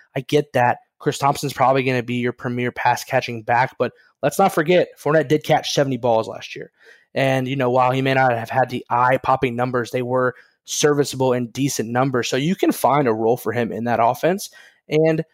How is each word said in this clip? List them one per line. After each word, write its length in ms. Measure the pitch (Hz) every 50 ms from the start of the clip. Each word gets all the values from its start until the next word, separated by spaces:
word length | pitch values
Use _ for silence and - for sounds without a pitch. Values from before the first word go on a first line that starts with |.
| _ _ -
I 40 | 143
get 340 | 123 - 147 147 147 - -
that. 240 | 127 123 120 - - - _ _ _
Chris 180 | - 151 135 -
Thompson's 360 | 143 139 143 - - 139 117
probably 280 | - 127 123 135 139
gonna 220 | 127 131 131 123 117
be 140 | 120 120 123
your 160 | 120 123 117
premier 380 | - - 123 120 123 123 123
pass-catching 680 | - - - 123 120 - - - 135 127 - - 117 113
back, 360 | 107 123 117 117 131 127 - -
but 140 | 127 110 - _ _ _ _ _
let's 160 | - 147 - -
not 160 | 196 185 -
forget, 360 | 175 156 151 180 175 139 - - -
Fournette 280 | - 143 151 160 147 131
did 160 | 151 147 -
catch 300 | - 156 139 - - -
seventy 240 | 151 143 135 131 117
balls 300 | 117 123 113 110 110 117
last 280 | 117 - - - -
year. 160 | - - - _ _ _ - - _ _ _ -
And, 320 | - 135 135 135 131 127 127
you 80 | 135
know, 160 | 131 127 123
while 180 | 127 127 127 127
he 140 | 127 131 131
may 100 | 135 135
not 240 | 135 131 127 120 113
have 140 | 117 -
had 180 | - 131 127 120
the 160 | 123 113 - -
eye-popping 640 | 117 120 123 127 135 131 - - - - 139 127 117
numbers, 340 | 120 123 131 123 123 117 -
they 140 | - 127 123
were 320 | 120 127 127 127 127 - - - _ _ _ _
serviceable 680 | - - - - 147 147 143 139 - - 131 131 131 123
and 180 | 127 123 113
decent 380 | 107 127 139 139 - - 113 113
numbers. 400 | 120 123 131 139 127 123 113 -
So 80 | 147 131
you 180 | 143 165 196
can 160 | - - 330
find 360 | - - - 123 135 147 143 120
a 60 | 110
role 240 | 110 113 113 120 -
for 140 | - 127
him 200 | 110 120 120 98
in 140 | 87 107 117
that 140 | 120 117 110
offense. 520 | 117 117 127 - - 160 185 208 - - - - - - _ _ _ -
And, 360 | 143 151 160 160 160 156 160 -